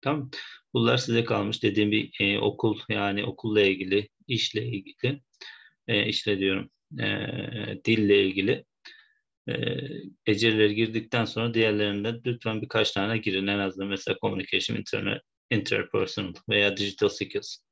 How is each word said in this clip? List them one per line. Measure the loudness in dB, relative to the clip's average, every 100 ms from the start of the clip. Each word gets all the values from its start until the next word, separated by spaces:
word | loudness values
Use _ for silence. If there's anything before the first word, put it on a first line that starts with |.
Tamam. | -2 -2 -4 -12 -16 -20 _
Bunlar | 2 4 2
size | 2 0
kalmış. | 2 0 0 0
Dediğim | 0 2 2
bir, | 2 -2 -2
e, | 0 2
okul, | 0 0 -2 -2 -4
yani | -2 0 -2
okulla | -4 -6 0 4
ilgili, | 4 4 0 0 0 _ -6
işle | -2 -2 -4 -4
ilgili, | -6 -10 -6 -4 -4 _ _ -20 -20 -20 _ -2
e, | 0 0
işle | -2 -2 0
diyorum, | 0 0 -6 _ _ -6
e, | -4 -2 -4 -6 -8 -8 -8 -6
dille | 2 4 6 6
ilgili, | 6 2 0 0 -4 _ -20 -20 _ _ _ _ -8
e, | -4 -2 -4 -6 -10 -14 -8 0
becerileri | 2 4 6 4
girdikten | 4 0 -2 -2 -2
sonra | 0 -2 -2
diğerlerinden | 2 2 2 0 0 -2 -4 -4
lütfen | -4 -4 -4
birkaç | -2 0 0
tane | 0 0 0
girin. | 0 -2 0
En | 0
azından | -2 -4 -4
mesela | -4 -4 -2
communication, | -2 -4 -2 -4 -2 -6
internet, | -4 -4 -4 -6 _ _ _
interpersonal | -2 0 -2 0 -2 -2 -4 -8 -10 0
veya | 2 2 0
digital | -6 0 0
skills. | 0 -6 -6 -8 -18 _